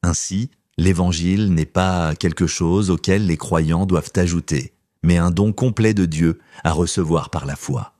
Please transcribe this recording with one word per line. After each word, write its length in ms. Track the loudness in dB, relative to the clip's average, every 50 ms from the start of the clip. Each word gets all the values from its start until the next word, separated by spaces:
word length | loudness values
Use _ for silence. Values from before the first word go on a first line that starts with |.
| 0
Ainsi, 480 | 0 0 0 -4 -4 -4 -4 -4 -4 _ _ _ _ _ 0
l'évangile 720 | 2 2 2 2 2 0 0 0 0 0 2 2 2 2
n'est 140 | 2 2 0
pas 480 | 0 _ 0 0 2 0 0 0 -2 -2
quelque 320 | -2 -2 -4 0 0 -2
chose 460 | -2 0 -2 -2 0 0 0 2 0
auquel 340 | 0 -2 0 0 0 2 2
les 120 | 0 -2 -2
croyants 500 | -2 -2 0 0 2 2 0 0 0 0
doivent 240 | 0 -2 -2 -2 _
ajouter, 580 | 0 0 0 0 -2 -4 -2 -4 -4 -4 -6 _ _ _ _ _ _
mais 160 | 0 2 2 4
un 140 | 2 2
don 200 | 2 2 2 0
complet 440 | 0 0 -2 -2 0 2 2 2 2
de 100 | 2 0
Dieu 320 | 0 2 2 2 0 0 -2 _ _ -20 -4 -2
à 100 | -2 0
recevoir 580 | 0 0 0 0 -2 0 0 0 -2 -2 -2
par 160 | -8 -8 -6 -6
la 80 | -10
foi. 400 | -10 -6 -6 -6 -6 -6 -8 _ _